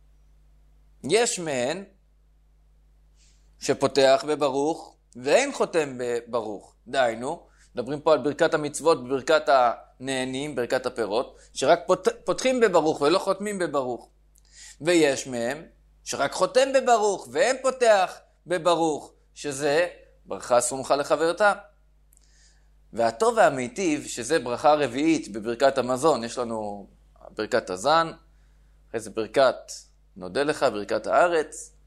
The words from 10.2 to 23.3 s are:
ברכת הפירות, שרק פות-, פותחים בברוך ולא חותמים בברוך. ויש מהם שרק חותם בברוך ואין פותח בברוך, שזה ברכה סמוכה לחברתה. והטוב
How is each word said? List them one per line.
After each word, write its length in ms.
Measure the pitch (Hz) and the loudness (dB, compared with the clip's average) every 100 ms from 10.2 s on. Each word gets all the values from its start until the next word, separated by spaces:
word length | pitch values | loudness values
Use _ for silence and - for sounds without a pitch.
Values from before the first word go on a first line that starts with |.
| 127 131 151 | -4 -6 -6
ברכת 320 | 127 120 131 127 | -6 -2 -2 -2
הפירות, 520 | 120 101 113 135 - - | -4 -2 -2 -4 -10 -16
שרק 260 | - 135 170 - | -2 2 2 2
פות-, 220 | 185 233 - | 0 0 -4
פותחים 360 | - - 208 254 | -6 -2 0 2
בברוך 400 | 220 170 156 147 | 4 4 2 2
ולא 180 | 143 185 | 2 2
חותמים 400 | 196 190 208 196 | 0 -4 -4 -4
בברוך. 520 | 165 143 127 117 - _ _ _ _ - - - | -4 -2 -4 -6 -12 _ _ _ _ -20 -20 -6
ויש 460 | 151 175 147 131 139 | 2 4 4 0 -6
מהם 360 | 120 117 151 170 _ _ _ | -6 -6 -6 -12 _ _ _
שרק 280 | - 117 139 | -8 -4 -2
חותם 400 | - 185 247 269 | 0 0 2 2
בברוך 540 | 262 240 226 208 185 120 | 2 4 4 2 -2 -4
ואין 240 | 139 214 262 | 0 2 0
פותח 560 | 262 254 233 202 180 - _ _ 147 | -2 2 4 4 2 -6 _ _ -6
בברוך, 680 | 180 170 165 165 135 - _ _ | -2 2 2 2 -2 -8 _ _
שזה 540 | - 147 135 147 156 175 - - _ | -12 -10 -4 0 2 0 -4 -20 _
ברכה 360 | - 98 - 123 | -14 -8 2 2
סמוכה 360 | - 135 127 143 | 2 -4 -2 0
לחברתה. 560 | 139 151 165 175 208 196 - _ _ _ _ _ _ _ _ _ _ _ _ | 0 0 0 2 2 0 -8 _ _ _ _ _ _ _ _ _ _ _ _
והטוב 420 | 107 117 - 226 | -2 -2 2 0